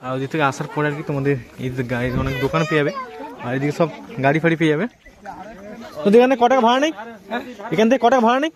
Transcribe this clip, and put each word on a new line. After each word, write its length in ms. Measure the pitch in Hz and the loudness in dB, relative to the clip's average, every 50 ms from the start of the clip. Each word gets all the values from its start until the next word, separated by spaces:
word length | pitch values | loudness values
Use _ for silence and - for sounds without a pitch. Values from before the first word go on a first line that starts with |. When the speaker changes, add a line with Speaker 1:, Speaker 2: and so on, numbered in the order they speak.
| - | -6
Speaker 1:
আর 80 | 127 131 | -6 -6
ওদিক 140 | 135 135 135 - | -4 -4 -4 -2
থেকে 120 | 160 151 139 | 0 0 0
আসার 160 | 127 - 156 151 - | 0 -2 -8 -8 -4
পরে 120 | - 147 147 | -2 -2 -2
আর 60 | 147 147 | -2 -4
কি 60 | 156 - | -6 -4
তোমাদের 260 | 147 139 135 139 143 131 117 - - - 120 | -4 -2 0 0 0 -2 -4 -12 -14 -10 -8
এই 60 | 131 127 131 | -8 -4 -4
যে 60 | 131 117 127 | -4 -4 -2
গাড়ির 200 | 120 123 127 123 131 131 | -2 -2 -2 -2 0 -2
অনেক 120 | 135 135 135 135 | -2 -2 -2 -2
দোকান 180 | 135 - 160 165 151 | -2 0 0 0 0
পেয়ে 120 | 165 151 | 0 0
যাবে। 120 | 147 147 143 - - - - - - - - - 113 | 0 0 -2 -6 -10 -10 -12 -14 -14 -14 -14 -12 -8
আর 60 | 123 123 135 | -6 -4 -2
এদিকে 160 | 139 147 143 - | -2 -4 0 0
সব 100 | 170 156 - - - - - - 131 | -2 -2 -2 -10 -16 -14 -10 0 0
গাড়ি 140 | 135 147 160 156 | 2 2 2 2
ফাড়ি 120 | 170 165 151 | 0 0 2
পেয়ে 100 | 165 156 151 | 2 0 2
যাবে। 120 | 147 190 240 _ _ _ - - - - 202 180 180 190 208 - - - - - - - - - - - | 0 -2 -6 _ _ _ -20 -20 -20 -18 -18 -16 -16 -16 -18 -18 -20 -18 -18 -18 -18 -18 -18 -14 -4 0
তো 40 | 196 202 233 | 6 6 6
এখানে 160 | 247 254 269 233 | 6 6 4 4
ক 20 | 254 240 | 4 4
টাকা 100 | 254 262 233 226 | 4 6 4 4
ভাড়া 120 | 240 262 277 | 4 4 2
নেই? 80 | 320 302 196 220 233 233 214 - - | 0 -2 -4 -12 -16 -16 -18 -14 -8
Speaker 2:
হ্যাঁ? 120 | 226 240 - 254 247 - 202 - - | -8 -8 -8 -10 -14 -14 -10 -6 0
Speaker 1:
এখান 120 | 160 220 226 | 2 4 4
থেকে 120 | 247 262 - | 4 4 4
ক 20 | 233 240 | 4 4
টাকা 100 | 262 226 220 | 6 4 4
ভাড়া 120 | 240 262 285 | 2 2 0
নেই? 80 | 330 - | -2 -6